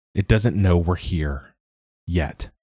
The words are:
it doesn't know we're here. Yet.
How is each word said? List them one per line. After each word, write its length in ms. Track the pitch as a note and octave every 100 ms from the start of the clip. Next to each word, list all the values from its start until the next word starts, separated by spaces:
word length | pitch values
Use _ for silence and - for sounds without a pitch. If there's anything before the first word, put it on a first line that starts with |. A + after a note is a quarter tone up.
| _
it 140 | G2 F#2+
doesn't 320 | G#2+ A2+ F2
know 160 | F#2+ F2
we're 200 | E2+ F2
here. 600 | - E2 D2 C2+ - _ _ _ _ _ -
Yet. 440 | F2 C#2+ - - _